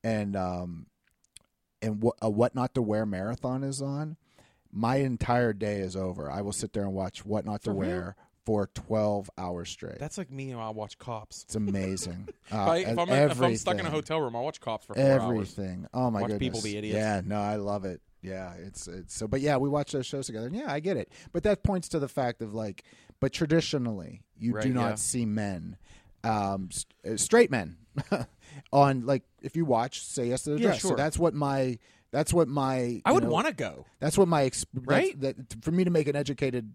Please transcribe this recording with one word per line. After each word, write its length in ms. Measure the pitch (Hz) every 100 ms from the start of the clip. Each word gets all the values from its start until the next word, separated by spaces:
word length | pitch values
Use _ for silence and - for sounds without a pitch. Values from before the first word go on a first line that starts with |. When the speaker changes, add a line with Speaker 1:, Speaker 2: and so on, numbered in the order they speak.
Speaker 1:
and, 320 | 117 110 101 98
um, 500 | 92 90 90 82 - _ _ _ _ - _ _ _ _
and 180 | 110 104
wha-, 120 | 113 -
a 80 | 110
What 240 | 104 120
Not 220 | 131 123 135
to 60 |
Wear 240 | 110 107 110
marathon 560 | 92 101 120 127 131
is 180 | 139 135
on, 360 | 139 139 156 160 _ _ _ _ _
my 260 | 98 117 135
entire 540 | 135 117 - 123 120
day 280 | 101 107 104
is 160 | 92 95
over. 340 | 92 90 71
I 120 | 80
will 80 | 101
sit 220 | 101 110
there 100 | 110
and 100 | 101
watch 320 | 95 87 - 101
What 180 | 104 -
Not 180 | 104
to 80 | 113
Speaker 2:
For 20 |
real? 160 | 98 95
Speaker 1:
Wear 260 | 90 90 - _ _ -
for 240 | 107 95 -
twelve 560 | - 110 104 104 98 -
hours 340 | 92 87 85
straight. 280 | - - -
Speaker 2:
That's 220 | 151 -
like 100 | 151
me 240 | 135 135
when 100 | 120
I 60 | 110
watch 300 | 110 104 -
Cops. 420 | - 113 107 - -
Speaker 1:
It's 100 | 113
amazing. 760 | 104 98 95 95 92 90 98 -
Speaker 2:
<laughs> 120 | -
Speaker 1:
Uh, 40 | 107
Speaker 2:
If 120 | 98
I, 100 | 170
if 100 | 185
Speaker 1:
and 120 | 117
Speaker 2:
I'm, 100 | 175 135 147
if 100 | 123
I'm 140 | 127 110
stuck 160 | 180
in 60 | 180
a 80 | 170
Speaker 1:
everything. 40 | 151
Speaker 2:
hotel 260 | - 160
room, 140 | 131 117
I'll 80 |
watch 180 | 139 -
Cops 240 | - 110 -
for 80 |
four 100 | 110
hours. 200 | 139 135
Speaker 1:
Everything. 640 | 117 113 95 - 95 90 -
Oh, 200 | - 127
my 100 | 107
Speaker 2:
Watch 80 | 98
Speaker 1:
goodness. 140 | 104 127
Speaker 2:
people 140 | 113
be 160 | 107 104
idiots. 200 | 107 107
Speaker 1:
Yeah, 240 | 107 101 95
no, 120 | 104
I 140 | 101 107
love 280 | 101 101
it. 160 | 95 87 _ _
Yeah, 320 | 92 92 92
it's, 340 | 87 92 - -
it's 280 | 90 87 -
so, 120 | 110
but 140 | 131
yeah, 160 | 147 135
we 120 | 139
watch 220 | 147 143
those 140 | 139 127
shows 220 | 139 131
together. 180 | 110 120
And 100 | 196
yeah, 160 | 294
I 100 | 147
get 160 | 165 156
it. 140 | - - -
But 80 | 175
that 200 | 208 202
points 260 | - 185 -
to 100 | 165
the 80 | 135
fact 360 | - 123 117
of, 100 | 110
like, 300 | 107 107 92 - - _ -
but 140 | 135
traditionally, 880 | - 156 165 - 147 120 101 76 - _ _
you 160 | 117
Speaker 2:
Right, 100 | 107
Speaker 1:
do 80 | 131
not 180 | 123 117
Speaker 2:
yeah. 60 | 107
Speaker 1:
see 300 | - 127 113
men, 500 | 107 104 90 87 92 - - _ -
um, 460 | 113 107 98 98 92
s-, 140 | - - _ -
uh, 80 | 110
straight 340 | - 233 233
men 240 | 127 80 85 _ 139 -
<laughs> 160 | 196 120 _ - 143 -
on, 340 | 139 143 135 120
like, 180 | 135 _ _
if 140 | 131 165
you 80 | 156
watch 380 | 117 123 - -
Say 220 | - 120
Yes 140 | 127
to 80 | -
the 80 | 147
Speaker 2:
Yeah, 80 | 233
Speaker 1:
Dress. 120 | 180
So 80 | 190
Speaker 2:
sure. 80 | 131
Speaker 1:
that's 200 | 151 151
what 140 | 170
my, 440 | 147 143 139 131 117 _ _ _
that's 220 | 139 156
what 140 | 175 147
my, 540 | 143 135 131 120 117 -
Speaker 2:
I 40 |
Speaker 1:
you 40 |
Speaker 2:
would 100 | 330
Speaker 1:
know, 60 | -
Speaker 2:
wanna 220 | 160 294
go. 320 | 208 110 67 - _
Speaker 1:
that's 180 | 147 196
what 100 | 185
my 140 | 160 135
exp-, 160 | - -
that's, 140 | 139 127
Speaker 2:
Right? 320 | 185 381 147
Speaker 1:
that, 140 | 135 - 123 113
for 100 | 156
me 120 | 170
to 80 | 180
make 160 | 170 147
an 80 | 143
educated 560 | 143 139 139 123 110